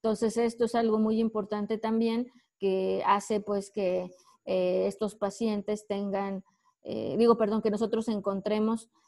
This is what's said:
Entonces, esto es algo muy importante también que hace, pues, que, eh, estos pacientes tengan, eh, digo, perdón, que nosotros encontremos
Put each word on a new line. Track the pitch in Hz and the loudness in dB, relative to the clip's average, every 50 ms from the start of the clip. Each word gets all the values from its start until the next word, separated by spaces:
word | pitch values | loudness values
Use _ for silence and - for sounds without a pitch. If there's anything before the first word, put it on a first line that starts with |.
Entonces, | - 220 214 - 226 220 202 226 | 2 0 0 2 0 0 2 2
esto | 233 233 233 - 240 | 0 0 2 0 -2
es | 220 - | 0 2
algo | 233 233 226 214 220 | 2 2 4 4 4
muy | 220 220 220 220 | 4 2 4 2
importante | 226 220 220 214 202 - 214 208 208 202 226 214 | 2 2 0 -2 -4 -2 -4 -4 -2 -2 -4 -2
también | 220 220 226 226 226 226 226 233 247 247 _ - _ _ _ _ | 0 0 2 2 2 2 0 0 -4 -6 _ -20 _ _ _ _
que | 196 196 190 190 190 190 190 190 - | 0 0 2 2 0 0 0 0 2
hace, | 185 196 202 196 - 220 208 | 2 2 2 2 -2 -2 -2
pues, | 202 202 202 196 196 - | -2 -2 -4 -4 -4 -6
que, | _ 208 196 180 180 185 180 180 - - _ _ _ _ _ | _ -2 -2 0 0 -2 -4 -6 -14 -20 _ _ _ _ _
eh, | - 190 185 180 180 185 185 185 | -2 0 2 2 2 2 2 0
estos | 202 196 - 220 202 - | 0 -2 -2 -6 -6 -4
pacientes | - 208 196 196 - 226 220 214 208 202 - 208 208 - | -4 -6 -6 -4 -2 -2 -2 -2 -2 -2 -4 -6 -6 -4
tengan, | _ 208 202 208 202 196 196 196 196 196 190 - _ _ _ _ _ _ _ | _ -6 -4 -4 -4 -4 -4 -4 -4 -6 -8 -10 _ _ _ _ _ _ _
eh, | _ - - 110 110 - 131 214 | _ -10 -8 -6 -6 -4 0 4
digo, | 233 233 233 | 6 6 6
perdón, | 233 226 202 214 220 | 4 4 0 0 0
que | 220 220 | 0 0
nosotros | 202 208 226 202 226 220 220 - | 0 0 -2 -2 -2 -2 -2 -2
encontremos | 214 202 190 202 196 196 190 208 214 214 214 220 226 220 - _ _ _ _ | -4 -2 -2 -2 -4 -2 -2 -2 0 0 0 0 -2 -2 -6 _ _ _ _